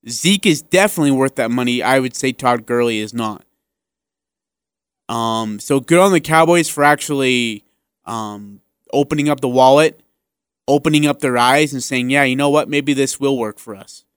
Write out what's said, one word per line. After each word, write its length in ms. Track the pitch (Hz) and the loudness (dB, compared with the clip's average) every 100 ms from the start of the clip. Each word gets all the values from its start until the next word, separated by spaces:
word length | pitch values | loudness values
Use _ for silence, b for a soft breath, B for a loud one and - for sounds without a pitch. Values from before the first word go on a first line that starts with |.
| 117 | -10
Zeke 380 | 127 170 196 208 | -2 0 2 2
is 160 | 151 | 0
definitely 500 | - 180 208 175 143 | 0 2 2 2 0
worth 240 | 135 135 - | 2 0 -2
that 160 | 117 | -2
money. 320 | 120 123 123 | -2 -2 -2
I 160 | 113 135 | 0 0
would 160 | 127 - | 0 -4
say 160 | 135 | -6
Todd 340 | 120 127 120 110 | -2 -2 -2 -2
Gurley 340 | 120 120 110 | 0 0 -2
is 140 | 107 | -6
not. 320 | 117 110 95 _ _ _ _ _ _ _ _ _ _ _ _ _ _ _ _ - | -6 -6 -8 _ _ _ _ _ _ _ _ _ _ _ _ _ _ _ _ -8
Um, 500 | 117 113 113 110 104 | -4 -4 -4 -6 -10
so 200 | - 139 | -2 -2
good 200 | 123 170 | 2 4
on 120 | 196 | 4
the 80 | 175 | 2
Cowboys 500 | 151 160 165 175 156 | 2 2 4 2 0
for 140 | 147 | 2
actually, 800 | 143 147 - 139 131 123 117 104 _ _ _ _ - | 2 2 -2 -2 0 0 -2 -8 _ _ _ _ -10
um, 560 | 113 107 104 101 101 _ _ _ | -8 -8 -12 -16 -20 _ _ _
opening 340 | 139 143 151 147 | -4 -2 -2 -2
up 140 | 139 | -2
the 80 | 131 | -2
wallet, 520 | 127 127 143 156 - _ _ _ _ _ _ - | 4 6 6 4 -2 _ _ _ _ _ _ 0
opening 380 | 143 151 151 147 | 0 2 2 0
up 140 | 143 | -2
their 180 | 139 123 | -2 2
eyes 360 | 123 139 156 | 2 2 0
and 100 | 135 | -4
saying, 260 | - 127 123 | -6 -4 -2
"Yeah, 140 | 143 | 0
you 120 | 135 127 | 0 0
know 140 | 143 | 0
what? 200 | 147 - | 0 0
Maybe 240 | 147 143 | -4 -2
this 260 | 135 135 - | -2 -2 -2
will 180 | 139 135 | -4 -2
work 220 | 110 - | -6 -10
for 160 | - 98 | -18 -18
us." 300 | - - _ | -20 -20 _